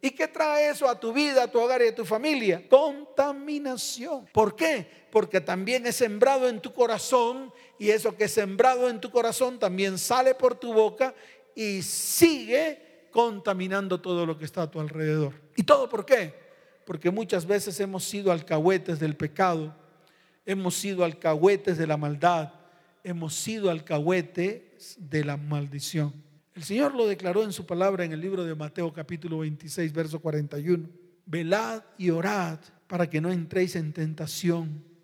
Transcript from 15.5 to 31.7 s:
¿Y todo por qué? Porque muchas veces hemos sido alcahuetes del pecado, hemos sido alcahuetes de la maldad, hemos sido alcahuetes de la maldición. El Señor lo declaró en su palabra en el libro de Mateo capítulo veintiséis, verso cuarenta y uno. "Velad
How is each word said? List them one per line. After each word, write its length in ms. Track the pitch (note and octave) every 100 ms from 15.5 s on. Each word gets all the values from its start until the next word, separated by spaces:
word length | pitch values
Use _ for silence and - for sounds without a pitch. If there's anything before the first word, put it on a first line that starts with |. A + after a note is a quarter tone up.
| -
¿Y 80 |
todo 240 | F#3+ C#4+ C4+
por 180 | A3+ G3
qué? 400 | B3+ E3+ - - - _ _ -
Porque 260 | E3+ F3
muchas 340 | G3 A3+ G3 E3
veces 340 | G3+ G3 F3
hemos 240 | G3 F#3+
sido 280 | - G3+ G3
alcahuetes 680 | E3+ D3+ D#3 D#3+ F#3+ F#3+ E3
del 160 | D#3 D3
pecado, 600 | D3+ - F#3+ E3+ D#3 D3+ _ _ _ _ _ _ -
hemos 300 | G3 F3+ -
sido 280 | G3 F#3+
alcahuetes 720 | E3+ D#3 E3 D#3 F3+ G3 G3 E3
de 100 | D#3+
la 100 | D3+
maldad, 560 | D3+ D3 E3+ E3+ D#3 - _ _ _ _
hemos 300 | F#3+ F3 D#3+
sido 380 | - - A3 G3
alcahuetes 1200 | D#3+ D3+ D#3 D3 F#3 E3 - F3+ A3+ - _ - -
de 260 | D#3+ D#3
la 140 | D3 C#3+
maldición. 880 | D3 D3 C#3+ C#3 - D#3+ D3 C#3+ - _ _
El 100 | -
Señor 300 | D#3 G#3 C#4+
lo 140 | C4+ A3
declaró 360 | F#3+ F#3 F#3
en 80 | G#3+
su 140 | F#3+ F3
palabra 400 | F3 G3 F#3+ F3
en 80 |
el 80 | D#3
libro 240 | F3 F#3+ E3+
de 100 | D#3
Mateo 380 | D3+ E3 E3+
capítulo 460 | D#3 D#3 E3+ E3 D#3+
veintiséis, 520 | D#3 D3 D#3 C#3 E3
verso 300 | D3+ D#3+ D#3
cuarenta 360 | D#3+ D3+ C#3+ D3
y 120 | D3+
uno. 180 | F3 D#3+ - - _ -
"Velad 580 | E3 E3 G3 A3+